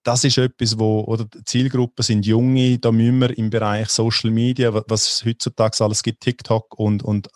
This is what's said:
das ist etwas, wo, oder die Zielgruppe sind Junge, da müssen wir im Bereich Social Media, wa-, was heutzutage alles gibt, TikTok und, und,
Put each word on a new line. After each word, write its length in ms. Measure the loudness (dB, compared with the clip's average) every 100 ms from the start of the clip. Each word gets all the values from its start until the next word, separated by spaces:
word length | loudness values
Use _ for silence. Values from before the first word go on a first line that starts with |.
das 200 | -2 0
ist 140 | 2 2
etwas, 420 | 0 -2 -4 0
wo, 220 | 0 0
oder 240 | -2 -4 -6
die 180 | -12
Zielgruppe 600 | -4 -2 0 0 -2 -2
sind 220 | 0 0 2
Junge, 540 | 2 4 2 2 2
da 140 | 2
müssen 260 | 2 4 2
wir 180 | 0 -2
im 120 | -2
Bereich 400 | -2 -2 -2 -2
Social 420 | -2 0 0 0
Media, 420 | 0 0 0 0
wa-, 120 | 0 -2
was 380 | -2 -2 -2 -4
heutzutage 580 | -4 -4 0 0 0
alles 200 | 0 0
gibt, 180 | -4 -4
TikTok 580 | -4 -4 -2 -4 -4 -4
und, 240 | -2 0
und, 240 | -2 -4 -6